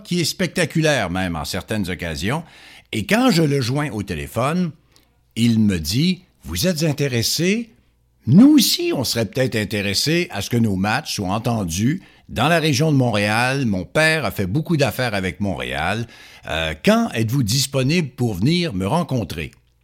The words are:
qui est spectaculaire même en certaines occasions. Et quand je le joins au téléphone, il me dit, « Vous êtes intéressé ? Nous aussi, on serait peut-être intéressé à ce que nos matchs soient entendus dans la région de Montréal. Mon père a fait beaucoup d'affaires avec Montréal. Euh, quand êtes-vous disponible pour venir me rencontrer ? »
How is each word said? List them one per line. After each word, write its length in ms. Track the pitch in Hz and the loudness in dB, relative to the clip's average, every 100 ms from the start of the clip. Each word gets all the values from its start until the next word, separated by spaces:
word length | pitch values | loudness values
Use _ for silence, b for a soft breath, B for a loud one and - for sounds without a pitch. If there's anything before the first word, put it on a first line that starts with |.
qui 180 | - 175 | -4 -2
est 40 | |
spectaculaire 840 | 156 - 175 - 170 165 156 139 92 | -2 -2 -4 -2 -2 0 2 2 0
même 260 | 92 92 | -2 -2
en 120 | 80 73 | -4 -6
certaines 420 | 95 - 110 87 | -8 -4 -4 -4
occasions. 560 | 85 87 73 90 151 B B B B B | -6 -6 -4 -4 -4 B B B B B
Et 140 | 110 98 | -6 0
quand 240 | 214 254 | 2 4
je 120 | 170 | 4
le 200 | 156 139 | 2 0
joins 280 | 120 139 147 | -2 -2 -4
au 120 | 104 | -6
téléphone, 680 | 95 80 73 117 131 90 87 - _ b b b _ - | -6 -6 -6 -2 -2 0 -4 -6 _ b b b _ 0
il 220 | 117 110 | 2 4
me 200 | 107 90 | 4 2
dit, « 440 | 78 113 175 175 - _ | -2 0 0 -2 -8 _
Vous 220 | - 87 185 | -8 -4 -2
êtes 160 | 156 | 0
intéressé ? 880 | 160 139 139 120 110 - 175 220 233 _ _ _ _ _ - | -2 -2 -2 -2 -2 0 0 -2 -4 _ _ _ _ _ 4
Nous 220 | 160 277 | 8 10
aussi, 440 | 302 - - 349 | 8 4 0 -2
on 100 | 330 | -2
serait 200 | 117 113 | -2 -2
peut-être 320 | 104 - 131 113 | -2 0 0 0
intéressé 720 | 101 104 101 98 139 170 175 | -2 -2 -2 -2 0 0 -2
à 120 | 101 | -6
ce 80 | - | -2
que 80 | 120 | 0
nos 180 | 113 92 | 2 2
matchs 380 | 101 120 - | 0 -2 -4
soient 140 | - 92 | -6 -2
entendus 760 | 113 120 117 90 82 117 185 B B - | -2 -2 -2 -2 -2 -2 -2 B B -10
dans 200 | 104 135 | -2 2
la 100 | 170 | 2
région 340 | 156 131 160 | 2 2 2
de 40 | 139 | 2
Montréal. 640 | 123 104 104 110 123 139 | 2 2 0 2 0 0
Mon 220 | 120 95 - | -2 -2 -2
père 400 | 151 156 160 110 | 2 2 2 -2
a 40 | |
fait 160 | - 92 | -2 -2
beaucoup 300 | 123 160 156 | -2 0 0
d'affaires 380 | 131 - 123 | 0 0 -2
avec 260 | 101 92 82 | -2 -4 -2
Montréal. 640 | 101 73 62 67 82 110 120 B B B - | -4 -4 -4 -4 -2 -2 -6 B B B -6
Euh, 280 | 78 80 80 | -4 -4 0
quand 260 | - 226 233 | 2 2 2
êtes-vous 280 | 120 113 139 | -2 0 0
disponible 680 | 107 131 127 135 131 175 143 | 0 0 0 -2 0 0 -2
pour 240 | - 120 | -2 -2
venir 400 | 90 120 175 170 | 0 0 2 0
me 120 | 95 95 | -2 -2
rencontrer ? » 680 | 160 175 127 95 - 76 - _ _ | -2 0 -4 -4 -6 -10 -12 _ _